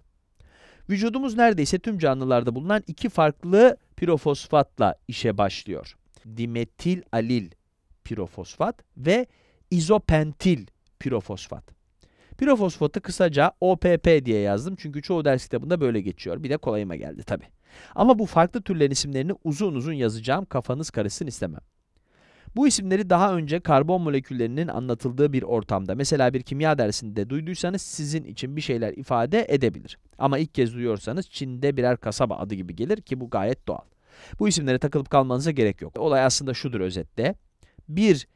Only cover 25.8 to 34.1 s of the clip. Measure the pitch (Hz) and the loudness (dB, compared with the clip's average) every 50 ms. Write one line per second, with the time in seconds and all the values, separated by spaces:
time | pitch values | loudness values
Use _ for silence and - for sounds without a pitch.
25.8 | 95 92 98 127 139 - 160 139 127 123 120 127 - - 135 139 156 156 151 139 | -2 -4 -4 -4 -2 0 2 2 2 2 0 -2 -4 -6 -4 -2 0 0 2 2
26.8 | 113 104 104 - 120 107 104 110 101 117 139 156 160 175 180 - - - 196 190 | 0 0 -2 -4 -8 -6 -6 -6 -4 -4 -4 -6 -6 -6 -6 -6 -4 -4 -4 -6
27.8 | - - - - 147 143 156 160 - - 104 - 127 131 143 156 143 - 123 117 | -8 -10 -10 -8 -6 -6 -6 -6 -8 -10 -12 -10 -10 -8 -8 -6 -4 -4 -2 -2
28.8 | 113 104 - 110 - - 131 117 117 135 190 233 - - 143 139 127 107 - - | -2 -4 -6 -8 -4 -2 0 0 2 2 2 0 2 2 2 2 2 0 0 -4
29.8 | - - - - _ _ - - 135 139 139 143 160 151 - 135 123 113 120 120 | -10 -20 -20 -20 _ _ -4 -2 0 0 2 0 -2 -2 0 0 0 0 -2 -2
30.8 | 120 117 107 98 - 107 135 190 - - - - 139 131 123 123 139 143 139 131 | -2 -2 -2 -4 -4 -6 -6 -6 -8 -8 -10 -10 -8 -8 -4 -2 -2 0 0 2
31.8 | 123 123 123 - - 113 - - 131 107 - - 92 101 104 95 90 87 85 90 | 2 2 0 0 -2 -4 -2 -2 -2 -2 -2 -4 -6 -6 -6 -8 -8 -8 -8 -6
32.8 | 120 165 214 214 - - 135 127 127 117 - 101 98 113 135 - - - 78 - | -4 -2 -2 -4 -4 -6 -8 -8 -6 -6 -4 -2 -2 -2 -4 -4 -6 -8 -8 -8
33.8 | - _ _ _ _ _ | -12 _ _ _ _ _